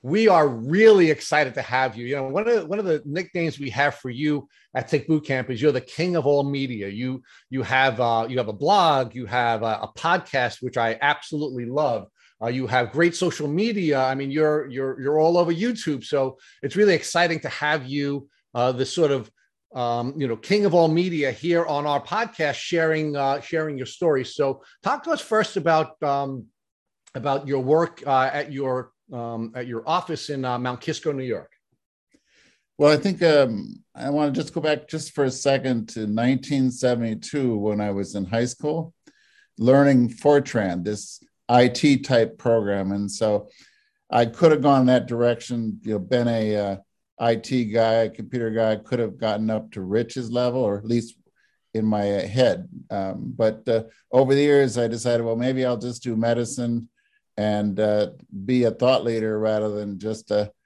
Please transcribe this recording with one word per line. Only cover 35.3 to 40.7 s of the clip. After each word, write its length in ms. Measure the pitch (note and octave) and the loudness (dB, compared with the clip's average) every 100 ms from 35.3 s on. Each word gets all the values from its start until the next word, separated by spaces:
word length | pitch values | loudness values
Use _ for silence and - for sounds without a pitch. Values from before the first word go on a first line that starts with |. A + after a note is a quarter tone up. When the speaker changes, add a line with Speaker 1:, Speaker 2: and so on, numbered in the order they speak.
Speaker 2:
second 600 | B2 C#3 C3+ C3 A#2+ A2 | 0 0 2 2 -2 -4
to 160 | - G#2+ | -6 -4
nineteen 640 | G#2+ A#2+ C3 C3 C#3+ C3 | 0 2 0 0 0 0
seventy-two 880 | B2 B2+ A#2+ A2+ A2 - D3 C3 A2 | 0 0 0 -2 -6 -6 -2 -2 0
when 220 | G#2 G#2 | -2 -2
I 100 | G#2 | -2
was 240 | G2 G2 | -4 -4
in 100 | G#2 | -6
high 220 | F#2 A2+ A#2+ | -4 -2 -2
school, 480 | - D3+ D#3+ E3 _ _ _ _ _ _ - | -4 -6 -6 -8 _ _ _ _ _ _ -2
learning 500 | A2+ C3+ C#3+ C3 A#2+ | 6 6 8 6 4
Fortran, 760 | - C#3+ D3 C#3 A#2+ G2 | 2 4 4 4 -2 -2